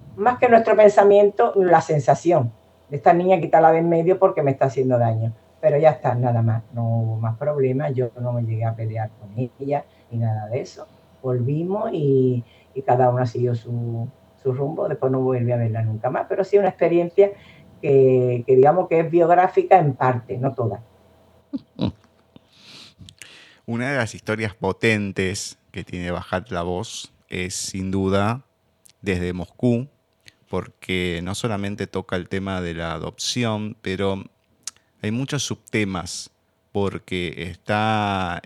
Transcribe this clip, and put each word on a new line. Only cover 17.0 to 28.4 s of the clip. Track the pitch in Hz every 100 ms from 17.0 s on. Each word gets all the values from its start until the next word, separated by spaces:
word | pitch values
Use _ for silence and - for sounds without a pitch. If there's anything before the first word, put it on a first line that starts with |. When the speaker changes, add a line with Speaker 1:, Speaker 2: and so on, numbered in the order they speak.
| 175 - 202 202 - - - -
Speaker 1:
que, | 151 135 131 127 127 123 120
que | 131
digamos | 139 175 175
que | 165
es | 160
biográfica | 170 165 175 185 190 180 190
en | 151
parte, | 127 127 123 - 120
no | 131
toda. | 127 113 107 - _ _ _ _ _ _ 285 - -
Speaker 2:
<laughs> | - - _ _ _ _ _ _ - - - _ - - - - - _ -
Una | 117 127
de | 143
las | 113
historias | 117 - 110 110 -
potentes | 95 90 117 107 101 95 95 98 - - _
que | 98 -
tiene | 92 87
Bajad | 87 87 92 -
la | 90
Voz | 87 90 110 - - _ _
es, | 92 90 -
sin | - 98 95
duda, | 95 95 98 101 123